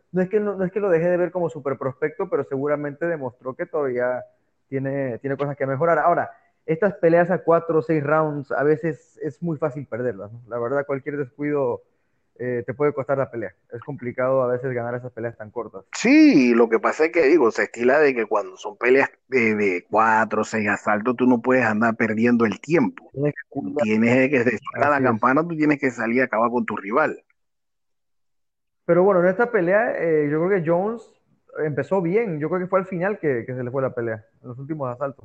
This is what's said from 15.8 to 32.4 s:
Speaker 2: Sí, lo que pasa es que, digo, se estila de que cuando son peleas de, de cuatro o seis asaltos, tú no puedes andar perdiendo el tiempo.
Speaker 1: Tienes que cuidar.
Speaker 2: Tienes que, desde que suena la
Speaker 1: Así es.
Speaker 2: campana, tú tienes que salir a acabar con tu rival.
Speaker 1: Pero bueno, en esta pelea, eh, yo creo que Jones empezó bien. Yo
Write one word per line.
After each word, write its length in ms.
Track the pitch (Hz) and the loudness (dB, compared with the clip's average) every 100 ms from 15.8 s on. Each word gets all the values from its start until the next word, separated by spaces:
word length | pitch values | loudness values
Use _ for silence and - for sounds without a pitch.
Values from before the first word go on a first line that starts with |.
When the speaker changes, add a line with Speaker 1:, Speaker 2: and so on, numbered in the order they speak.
| - | -14
Speaker 2:
Sí, 600 | - 233 302 302 180 123 117 | -4 4 6 8 8 6 6
lo 120 | 117 | 6
que 120 | 113 | 4
pasa 260 | 113 - 160 | 0 2 2
es 80 | |
que, 140 | 170 143 | 4 6
digo, 220 | 170 117 | 6 4
se 140 | 110 | 2
estila 340 | 104 117 120 147 | -4 0 2 4
de 140 | 147 | 4
que 120 | 123 107 | 2 0
cuando 320 | 107 95 92 | -2 -2 -10
son 180 | 107 101 | -14 -2
peleas 340 | 120 135 135 _ - | 4 4 2 _ -2
de, 260 | 127 113 107 | 0 2 2
de 300 | 101 90 - | 0 -2 -2
cuatro 520 | 113 113 110 107 107 | 2 4 4 2 -2
o 20 | |
seis 240 | 107 110 104 | -2 -2 -2
asaltos, 480 | 104 - 107 113 120 | -2 -2 0 0 2
tú 100 | 127 | 2
no 160 | 123 | 2
puedes 220 | 127 127 | 2 2
andar 320 | 117 107 117 110 | 2 2 0 0
perdiendo 500 | 113 110 120 120 110 | -2 2 2 4 2
el 140 | 95 | -2
tiempo. 500 | - 165 104 - - | 0 0 0 -4 -14
Speaker 1:
Tienes 200 | 131 147 | -4 -4
que 140 | - - | -4 -12
cuidar. 300 | 139 143 147 | -10 -6 -2
Speaker 2:
Tienes 480 | 107 110 117 127 131 | 0 2 4 4 4
que, 100 | 139 | 2
desde 120 | 117 | 0
que 60 | 107 | -2
suena 320 | - - 143 | -6 -2 0
la 60 | 139 | 2
Speaker 1:
Así 80 | 127 | 2
es. 40 | |
Speaker 2:
campana, 380 | 110 123 139 170 | 2 2 0 0
tú 80 | 160 | 0
tienes 240 | 151 143 | 0 2
que 100 | 135 | -2
salir 320 | 117 113 120 | -2 -2 0
a 40 | 127 | 0
acabar 260 | 110 117 | 0 0
con 140 | 120 110 | 0 -4
tu 100 | 104 | -6
rival. 480 | 98 127 147 - _ _ _ _ _ _ _ _ _ _ _ _ _ _ _ _ | -4 0 0 -4 _ _ _ _ _ _ _ _ _ _ _ _ _ _ _ _
Speaker 1:
Pero 200 | - 170 | 0 4
bueno, 180 | 190 185 | 4 4
en 60 | 180 | 2
esta 240 | 185 240 | 2 0
pelea, 420 | 226 170 202 247 - | 2 2 2 2 -2
eh, 260 | 165 156 147 | 0 2 2
yo 160 | 156 180 | 0 0
creo 140 | 202 | 0
que 100 | 160 | 2
Jones 320 | 175 208 233 - _ _ _ _ - | 0 0 -6 -12 _ _ _ _ -6
empezó 420 | 151 139 135 196 | -4 -4 -2 -2
bien. 380 | 165 202 233 | 0 0 -2
Yo 100 | 156 | -4